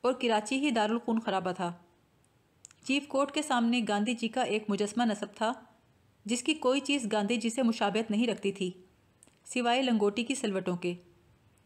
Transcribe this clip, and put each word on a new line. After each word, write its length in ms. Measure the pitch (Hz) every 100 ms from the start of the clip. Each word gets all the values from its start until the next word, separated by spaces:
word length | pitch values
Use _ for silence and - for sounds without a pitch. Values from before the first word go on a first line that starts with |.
और 80 | 247
कराची 460 | 247 240 214 214 262
ही 120 | 294
दारुल 280 | 233 214 226
खून 200 | 226 226
खराबा 340 | 226 190 185
था। 340 | 180 175 175 - _ _ _ _ _ _ _ - -
चीफ 220 | - 269 277
कोर्ट 240 | 269 277
के 120 | 302
सामने 380 | 302 247 233 247
गांधी 340 | 208 208 214
जी 140 | 233 226
का 160 | 254
एक 260 | 240 214 214
मुजस्मा 340 | 202 208 233
नस्ब 220 | 240 208 202
था 520 | - 220 254 - - _ _ _ _ 202
जिसकी 280 | 240 -
कोई 260 | 311 254 269
चीज़ 260 | 277 285 214
गांधी 300 | 214 202 240
जी 140 | 226
से 120 | 226
मुशाबहत 480 | 233 220 202 208 226
नहीं 160 | 208 240
रखती 260 | 196 202
थी 320 | 190 185 - - _ _ _ - _
सिवाय 380 | - 254 240 247
लंगोटी 420 | 262 226 202 208
की 100 | 233
सिलवटों 420 | 262 214 190 180 175
के। 200 | 180 175 - - _ _ _ _